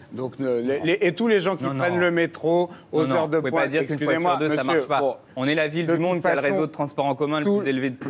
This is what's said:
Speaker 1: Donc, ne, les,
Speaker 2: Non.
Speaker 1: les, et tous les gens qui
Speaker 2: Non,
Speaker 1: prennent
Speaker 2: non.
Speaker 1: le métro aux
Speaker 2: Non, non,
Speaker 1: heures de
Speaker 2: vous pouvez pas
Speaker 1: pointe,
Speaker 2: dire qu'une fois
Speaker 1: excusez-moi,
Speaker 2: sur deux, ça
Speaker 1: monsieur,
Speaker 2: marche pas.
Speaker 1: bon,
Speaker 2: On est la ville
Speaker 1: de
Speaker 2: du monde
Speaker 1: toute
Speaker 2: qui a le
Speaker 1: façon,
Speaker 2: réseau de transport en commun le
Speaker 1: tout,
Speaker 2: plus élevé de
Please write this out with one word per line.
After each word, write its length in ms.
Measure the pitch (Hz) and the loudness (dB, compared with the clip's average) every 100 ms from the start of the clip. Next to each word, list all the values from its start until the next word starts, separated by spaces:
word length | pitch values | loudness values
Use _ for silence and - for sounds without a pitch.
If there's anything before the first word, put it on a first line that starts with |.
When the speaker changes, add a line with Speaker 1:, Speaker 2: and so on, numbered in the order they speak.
| - | -14
Speaker 1:
Donc, 260 | 110 127 123 | -10 -8 -4
ne, 220 | 135 120 | -2 -2
les, 180 | 120 139 | 0 -2
Speaker 2:
Non. 60 | |
Speaker 1:
les, 140 | 160 180 | 0 0
et 140 | 185 | 0
tous 120 | - 233 | 0 2
les 140 | 208 | 2
gens 160 | 175 180 | 0 -2
qui 80 | |
Speaker 2:
Non, 100 | 135 | -4
Speaker 1:
prennent 200 | 139 175 | -2 -2
Speaker 2:
non. 60 | 180 | 0
Speaker 1:
le 100 | 175 | 2
métro 560 | 170 165 - 156 170 175 - - | 2 -2 -2 0 0 0 -6 -6
aux 100 | 151 | -2
Speaker 2:
Non, 60 | 151 | 0
non, 60 | 131 | 0
Speaker 1:
heures 120 | 156 | 0
de 80 | 160 | 0
Speaker 2:
vous 20 | |
pouvez 100 | 143 | 0
pas 60 | 160 | 0
Speaker 1:
pointe, 80 | 139 | 0
Speaker 2:
dire 100 | 147 143 | 0 -2
qu'une 120 | 147 | -2
fois 140 | 147 | 0
Speaker 1:
excusez-moi, 200 | 160 175 | 2 2
Speaker 2:
sur 60 | 170 | 2
deux, 100 | 156 | 2
ça 80 | 151 | 0
Speaker 1:
monsieur, 100 | 135 | 2
Speaker 2:
marche 120 | 135 131 | 0 2
pas. 140 | 139 | 2
Speaker 1:
bon, 160 | 139 117 - | 0 -2 -8
Speaker 2:
On 140 | - 131 | -4 0
est 80 | 156 | 2
la 100 | 156 | 2
ville 200 | 156 165 | 0 0
Speaker 1:
de 100 | 165 | 0
Speaker 2:
du 20 | |
monde 180 | 170 180 | 2 0
Speaker 1:
toute 60 | |
Speaker 2:
qui 60 | 175 | 2
a 60 | 139 | 2
le 40 | |
Speaker 1:
façon, 120 | 139 | 2
Speaker 2:
réseau 140 | 190 156 | 0 -2
de 60 | |
transport 340 | - 143 - 143 | -4 -4 -2 -2
en 100 | 135 | 0
commun 240 | 147 156 | 0 0
le 60 | 190 | 2
Speaker 1:
tout, 120 | 202 | 2
Speaker 2:
plus 100 | 185 | 0
élevé 200 | 131 135 | 0 -2
de 60 | 123 | -4